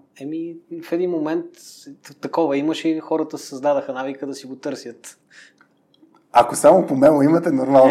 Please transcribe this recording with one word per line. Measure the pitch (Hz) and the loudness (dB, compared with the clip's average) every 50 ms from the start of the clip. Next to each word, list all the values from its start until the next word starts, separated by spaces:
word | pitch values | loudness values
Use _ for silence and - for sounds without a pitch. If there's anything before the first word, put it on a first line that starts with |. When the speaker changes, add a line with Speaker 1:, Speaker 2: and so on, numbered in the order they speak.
| _ _ _ - | _ _ _ -16
Speaker 1:
Еми, | 135 147 156 165 165 170 165 165 _ _ 170 165 156 | -14 -12 -10 -10 -10 -12 -14 -18 _ _ -18 -18 -10
в | - | -8
един | 170 170 185 180 | -6 -4 -4 -4
момент | 170 160 151 151 165 175 170 - - - - - - - - 143 139 _ _ | -4 -4 -4 -4 -4 -6 -8 -10 -16 -20 -20 -20 -20 -20 -20 -20 -20 _ _
т-, | - 143 _ | -20 -18 _
такова | - 139 - 170 165 147 139 139 | -12 -6 -2 -2 0 0 0 -2
имаше | 143 156 156 156 - 165 | -2 -2 -4 -4 -4 -4
и | 160 160 | -4 -4
хората | 156 - 160 156 156 156 - 139 | -4 -6 -4 -4 -4 -6 -8 -14
създадаха | - - 143 131 135 147 143 139 - 139 131 | -14 -14 -14 -6 -2 -2 -2 -2 -2 -6 -8
навика | 131 135 139 135 135 143 139 | -8 -8 -10 -10 -10 -12 -12
да | 135 | -12
си | 127 - 131 | -14 -14 -16
го | 131 | -18
търсят. | 131 - 151 131 123 - 120 117 - - - - _ _ _ _ - - _ _ _ _ _ _ _ _ _ _ _ _ _ _ _ _ _ | -12 -10 -10 -10 -10 -12 -16 -18 -18 -20 -20 -20 _ _ _ _ -20 -20 _ _ _ _ _ _ _ _ _ _ _ _ _ _ _ _ _
Speaker 2:
Ако | - - 120 - 135 | 2 2 2 2 -2
само | - - 147 175 185 165 - | 4 6 6 6 6 4 0
помело | 147 131 135 151 156 143 | 0 4 4 4 6 6
имате, | 139 147 165 170 170 175 | 4 4 4 2 2 0
нормално | 143 131 131 131 139 135 131 131 | -2 -2 0 2 4 6 6 6